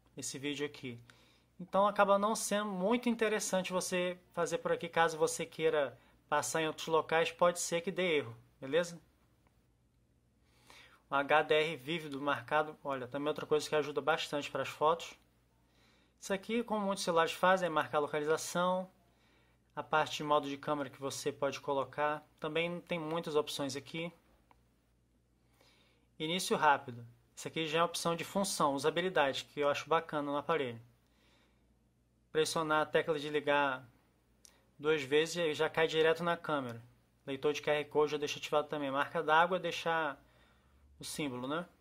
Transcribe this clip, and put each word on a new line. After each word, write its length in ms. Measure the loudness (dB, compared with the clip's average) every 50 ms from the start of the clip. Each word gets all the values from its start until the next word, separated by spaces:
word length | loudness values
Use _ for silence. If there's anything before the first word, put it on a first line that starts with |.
| _ _ -14
esse 240 | -10 -10 -8 -8 -6
vídeo 280 | -6 -6 -4 -4 -4
aqui. 340 | -6 -6 -8 -12 -12 -12 -12 -16 -20 -20 _ _ _ _ _ _ _ _ -18
Então 300 | -8 -2 2 2 2 4
acaba 300 | 4 4 6 6 6 4
não 180 | 4 2 0
sendo 300 | -2 -2 -2 -2 -2 -2
muito 420 | -2 -2 0 2 2 2 2 2 0
interessante 640 | 0 2 2 0 0 0 -2 -2 -2 -2 -2 -2
você 480 | -2 -2 -2 0 0 0 0 -2 -4 -8 _ _ -4
fazer 240 | -2 -2 -2 -2 -2
por 140 | -2 -2
aqui, 180 | -2 -2 -2 0
caso 260 | 4 4 4 4 4
você 300 | 2 0 0 0 -2 -6
queira 520 | -8 -4 0 0 2 2 2 0 0 -4 -10 _ _ _ _ _ -2
passar 320 | 0 0 0 0 -2 -2
em 60 | -2
outros 200 | -2 -4 -6 -2
locais, 460 | 0 2 2 2 2 2 2 2 2
pode 260 | 2 4 4 4 4 2
ser 200 | -2 -2 -2 -2
que 100 | -2 -2
dê 280 | -2 0 0 2 2 0
erro, 180 | -2 -4 -8 -16 -20 _ _ -14
beleza? 400 | -6 -2 0 0 0 -2 -6 -14 -18 _ _ _ _ _ _ _ _ _ _ _ _ _ _ _ _ _ _ _ _ _ _ _ _ _ _ _ _ _ _ _ _ -20 -20 -20 -20 -20 -20 _ _ -2
O 60 | 0
H 300 | 0 4 6 6 6 6
D 100 | 6 4
R 220 | 4 4 2 -2 -6
vívido 420 | -6 -6 -6 -4 -6 -8 -8 -4
marcado, 560 | -2 -2 -2 -2 -2 0 2 2 2 0 -4 -10 -8
olha, 240 | -6 -6 -6 -6 -6
também 200 | -6 -4 -2 -2
outra 180 | -2 -4 -2
coisa 200 | 0 0 0 0
que 80 | 2 0
ajuda 280 | 0 0 0 -2 -2
bastante 480 | 0 0 0 0 -2 -4 -6 -6 -6 -4
para 140 | -4 -4 -4
as 40 | -4
fotos. 460 | -2 2 2 2 2 2 -2 -10 -16 -18 _ _ _ _ _ _ _ _ _ _ _ _ _ _ _ _ _ _ _ _
Isso 140 | -6 -4 -4
aqui, 280 | -4 -4 -2 -2 -2
como 220 | -2 -2 -2 -2 -2
muitos 200 | -2 -2 -2 -2
celulares 280 | 0 2 4 2 2
fazem, 360 | 2 4 4 6 6 6 4 0
é 20 |
marcar 260 | 0 0 0 0 0
a 60 | 0
localização, 880 | 0 0 -2 -2 0 0 0 0 -2 -2 -2 0 0 0 0 -2 -4 -8 _ _ _ _ _ _ _ _ _ _ _ _ _ _ _ _ -10
a 80 | -10
parte 360 | -4 2 2 2 2 2 -2 -4
de 60 | 0
modo 220 | 2 2 4 2
de 120 | 0 -6 -6
câmera 320 | -4 -4 -2 -2 -4 -6
que 100 | -8 -8
você 320 | -8 -6 -6 -4 -4 -6
pode 260 | -4 -2 -2 -2 -2 -4
colocar. 640 | -4 -2 0 0 -2 -2 -2 -2 0 0 0 -2 -8 _ _ -8
Também 440 | -6 -4 -2 -2 -2 -2 -4 -6
tem 160 | -6 -6 -6 -4
muitas 360 | -4 -4 -4 -4 -4 0 0
opções 420 | 0 0 0 -2 -6 -6 -6 -6
aqui. 360 | -8 -10 -10 -10 -8 -8 -10 -12 _ _ _ _ _ _ _ _ _ _ _ _ _ _ _ _ _ _ _ _ _ _ _ _ _ _ _ _ _ _ _ _ _ _ _ _ _ _ _ _ -8
Início 360 | -6 -4 -4 -4 -2 -2 0
rápido. 480 | 4 6 4 4 4 0 -6 -14 -14 -14 -18 -20 _ _ _ _
Isso 140 | -12 -12 -8
aqui 180 | -6 -4 -2
já 120 | 0 2 2
é 20 |
a 60 | 2
opção 280 | 2 0 -2 -2 -2 -2
de 100 | -4 -4
função, 500 | -4 -4 -2 -2 -2 0 0 2 2 2
usabilidade, 720 | 2 0 0 2 0 0 0 2 2 2 2 0 -2 -6
que 140 | -8 -4 0
eu 100 | 0 2
acho 180 | 0 0 0 2
bacana 420 | 2 2 2 0 -4 -4 -2 -2
no 60 | -4
aparelho. 420 | -2 -2 0 0 0 -2 -4 -8 -10 -14 -20 _ _ _ _ _ _ _ _ _ _ _ _ _ _ _ _ _ _ _ _ _ _ _ _ _ _ _ _
Pressionar 500 | 0 0 0 2 0 0 0 2 2 2
a 40 | 2
tecla 320 | 2 2 0 2 0 -2 -2
de 120 | -2 -2
ligar 580 | -2 0 2 4 4 4 4 2 0 -4 -8 -14 _ _ _ _ _ _ _ _ _ _ -20 -20 _ _ _ _ _ -4
duas 240 | 0 2 2 2
vezes 340 | 2 2 2 2 2 2 0
e 180 | -2 -2 0 0
já 160 | 0 0 0
cai 160 | 2 2 2
direto 360 | 2 4 4 4 4 4 2
na 140 | 0 -2 -2
câmera. 460 | -2 -2 -2 -2 -2 -2 -6 -10 -12 -16 -20 _ _ _ _ _ _ -10
Leitor 280 | -8 -6 -2 -2 -2 -2
de 80 | 0
Q 80 | 0 0
R 140 | 0 0 -2
Code 260 | -2 0 0 2 2
eu 60 | 0 -2
deixo 180 | -4 -4 -6 -6
ativado 300 | -4 0 0 0 0 0
também. 220 | -4 -6 -4 -2
Marca 320 | -2 -2 -2 -2 -4 -2
d'água, 360 | 2 4 4 6 4 4 2 -2
deixar 640 | -4 -4 -6 -4 -2 -2 -2 0 -2 -4 -6 -8 _ _ _ _ _ _ _ _ _ _ _ _ _ _ _ -16
o 40 | -14
símbolo, 440 | -10 -8 -6 -6 -6 -6 -6 -6 -4
né? 180 | -4 -6 -6 -8 _ _